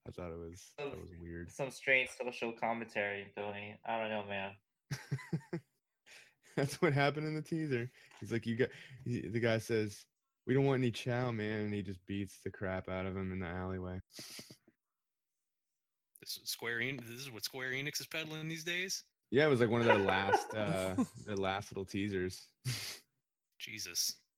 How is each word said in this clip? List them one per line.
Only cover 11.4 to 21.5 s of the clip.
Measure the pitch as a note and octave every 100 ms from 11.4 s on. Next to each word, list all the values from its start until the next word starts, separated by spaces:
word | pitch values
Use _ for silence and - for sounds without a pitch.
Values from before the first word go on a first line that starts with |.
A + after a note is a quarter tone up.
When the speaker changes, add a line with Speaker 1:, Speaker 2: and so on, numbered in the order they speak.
| G#2+ G#2+
Speaker 1:
and | G#2+
he | G#2
just | G2+ F#2 _
beats | G2+ G2 -
the | -
crap | - G2 F#2 F2+
out | F#2 F#2
of | F#2+
him | F#2+
in | F#2
the | F2+
alleyway. | F2+ F#2 F#2 F2+ F2+ - - - - - - _ _ _ _ _ _ _ _ _ _ _ _ _ _ _ _
Speaker 3:
This | - -
is | -
Square | - A#2 A#2
En-, | A#2+ C#3 A#2
this | A#2
is | A2+
what | A2
Square | - C3 C3
Enix | B2+ C#3+ -
is | C3+
peddling | D#3+ D#3+ D#3 D#3
these | E3
days? | D#3+ F3 F#3 - - _ _
Speaker 1:
Yeah, | A#2+ D#3
it |
was, | C3
like, | A#2
one | A#2
of | A#2
their | A2+
last, | F#2+ F#2+ G2 G2 -
Speaker 4:
<laughs> | -
Speaker 1:
uh, | G#2 F#2+ F#2+ F#2 B3 - -
their | G2+
last | F#2+